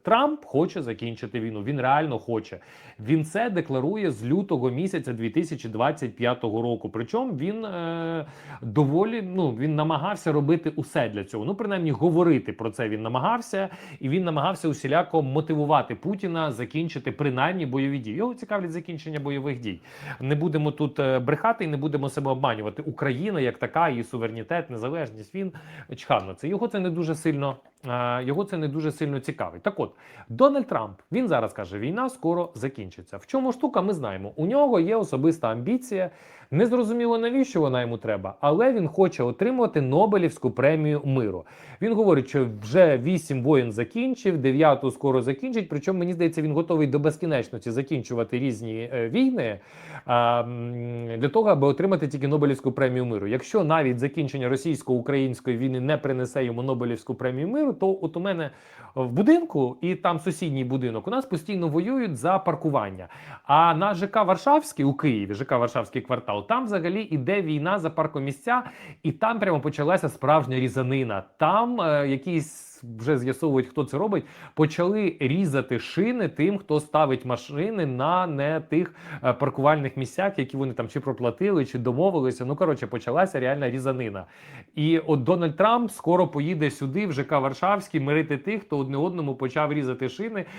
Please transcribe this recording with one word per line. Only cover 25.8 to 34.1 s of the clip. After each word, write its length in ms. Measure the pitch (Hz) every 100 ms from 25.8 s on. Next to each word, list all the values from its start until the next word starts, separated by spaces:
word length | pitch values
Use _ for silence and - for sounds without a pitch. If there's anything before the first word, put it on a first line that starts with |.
| - -
чхав 300 | - 120 95
на 80 | 90
це. 120 | 147
Його 200 | 196 233
це 120 | 208
не 100 | 180
дуже 260 | 165 160 156
сильно 420 | 160 143 139 131 _ _ 131
е, 360 | 123 123 123
його 200 | 127 147
це 140 | 196 175
не 100 | 156
дуже 240 | 143 156
сильно 280 | 147 151 139
цікавить. 440 | 135 143 92 87
Так 160 | 202 190
от, 120 | 110 - - - -
Дональд 380 | 113 277 277 -
Трамп, 320 | 147 107 98 _
він 160 | 202 247
зараз 260 | 139 110
каже, 260 | - 95 101
"Війна 300 | 120 202 262
скоро 400 | 254 160 170 170 -
закінчиться". 640 | 135 131 95 - 90 98
В 80 | -
чому 260 | 269 262
штука, 300 | 247 294 214
ми 120 | 185
знаємо. 380 | 180 117